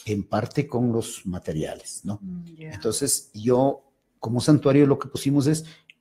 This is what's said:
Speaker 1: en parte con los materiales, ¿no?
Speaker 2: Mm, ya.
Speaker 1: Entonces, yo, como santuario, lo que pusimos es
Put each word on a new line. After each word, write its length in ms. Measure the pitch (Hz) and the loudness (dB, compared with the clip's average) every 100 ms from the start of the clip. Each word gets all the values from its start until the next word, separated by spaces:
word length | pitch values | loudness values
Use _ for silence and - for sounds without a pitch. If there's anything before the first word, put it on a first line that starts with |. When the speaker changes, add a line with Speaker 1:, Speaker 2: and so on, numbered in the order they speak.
| - | -6
Speaker 1:
en 180 | 104 | -6
parte 440 | 98 104 110 - - | -2 -4 -2 -4 -4
con 240 | 120 120 | 0 0
los 340 | 113 110 - - | 0 -4 -8 -8
materiales, 760 | 90 - 80 76 - - - | -8 -6 -6 -6 -8 -14 -12
¿no? 160 | - - | -10 -10
Speaker 2:
Mm, 240 | 196 175 170 160 | -10 -12 -14 -16
ya. 180 | 156 | -16
Speaker 1:
Entonces, 580 | 104 113 107 139 - - | -8 -4 -2 -2 -2 -6
yo, 500 | 107 110 123 135 139 _ _ _ _ | -6 2 4 2 0 _ _ _ _
como 220 | 117 120 | -4 0
santuario, 440 | - 151 143 139 143 | 4 4 6 6 6
lo 140 | 143 | 4
que 80 | - | -2
pusimos 400 | - 135 143 139 | -6 0 2 2
es 180 | 156 160 - _ _ | 0 -4 -18 _ _